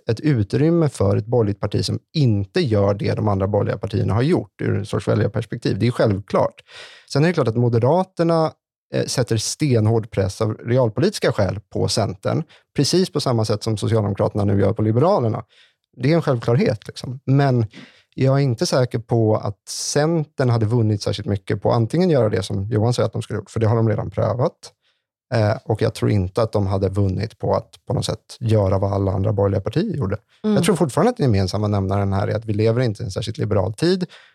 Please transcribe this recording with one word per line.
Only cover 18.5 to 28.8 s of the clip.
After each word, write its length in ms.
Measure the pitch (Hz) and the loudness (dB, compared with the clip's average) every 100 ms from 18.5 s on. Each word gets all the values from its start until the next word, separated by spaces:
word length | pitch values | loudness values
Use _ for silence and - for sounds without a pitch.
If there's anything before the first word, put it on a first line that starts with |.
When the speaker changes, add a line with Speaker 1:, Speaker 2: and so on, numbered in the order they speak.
| 113 180 | 0 0
Speaker 1:
säker 320 | 151 127 120 | 0 0 -2
på 380 | - 117 110 107 | -2 0 2 0
att 320 | - - - | -2 -10 -12
Centern 840 | - - 147 156 170 151 - 127 | -10 -4 0 0 0 -2 -2 0
hade 160 | 117 107 | 2 2
vunnit 360 | 123 107 104 | 0 2 0
särskilt 260 | - 101 101 | -2 -6 -4
mycket 340 | 98 - 104 | -6 -4 -2
på 100 | 107 | 0
antingen 380 | 120 113 156 185 | 2 2 0 2
göra 180 | 143 110 | 2 2
det 140 | 104 | 0
som 220 | 98 104 101 | -4 -6 -2
Johan 240 | 113 113 | 0 0
säger 120 | 120 107 | 0 -2
att 60 | |
de 100 | 113 | -4
skulle 160 | - 104 | -8 -8
gjort, 120 | 92 | -8
för 100 | 107 | -2
det 60 | 110 | 0
har 100 | 117 | 2
de 120 | 113 | 0
redan 220 | 101 92 | -2 -4
prövat. 420 | - 107 117 156 - - _ _ _ _ _ - | -4 -2 0 -4 -4 -20 _ _ _ _ _ -6
Eh, 220 | 113 107 - | 0 2 0
och 180 | - 107 | -2 -2
jag 120 | 113 | -2
tror 160 | - 120 | 0 0
inte 320 | 107 92 - | 0 0 0
att 100 | 110 | 0
de 140 | 107 95 | 0 0
hade 220 | 98 95 | 0 0
vunnit 500 | 95 98 90 - - | 0 0 0 -6 -6
på 160 | 98 | -2
att 160 | 95 - - - | -2 -2 -20 -6
på 80 | |
något 100 | 107 | -4
sätt 320 | - - _ - | -4 -6 _ -8
göra 380 | 117 110 95 | 0 2 4
vad 140 | 98 | 2